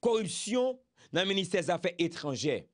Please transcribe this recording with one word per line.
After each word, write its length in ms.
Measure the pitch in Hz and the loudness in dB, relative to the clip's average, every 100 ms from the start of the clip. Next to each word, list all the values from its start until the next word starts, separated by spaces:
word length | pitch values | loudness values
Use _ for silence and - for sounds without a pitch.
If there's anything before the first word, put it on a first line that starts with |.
koripsyon 760 | 240 226 208 - - 247 254 254 _ _ - | 4 2 0 -4 -2 2 2 0 _ _ -4
nan 140 | 151 190 | -2 0
Ministè 320 | 196 180 190 | 0 0 -2
Zafè 300 | 156 170 185 175 | 0 0 0 0
Etranjè. 640 | 170 170 151 123 135 113 80 | -2 -2 -6 -2 -2 -2 -4